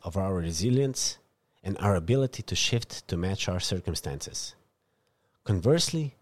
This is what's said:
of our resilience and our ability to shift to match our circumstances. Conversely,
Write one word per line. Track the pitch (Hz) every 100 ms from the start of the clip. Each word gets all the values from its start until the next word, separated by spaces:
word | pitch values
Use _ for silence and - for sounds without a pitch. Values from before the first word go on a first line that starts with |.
of | 98 98
our | 95
resilience | 92 82 80 110 127 135 127 - - _ _ _ _
and | - 101
our | 101 95
ability | 80 135 135 -
to | -
shift | - - 117 - - -
to | 87
match | 90 98 -
our | 90
circumstances. | - 92 - 80 - 69 - - - - _ _ _ _ _ _ _ _
Conversely, | - 98 95 165 - 165 147 -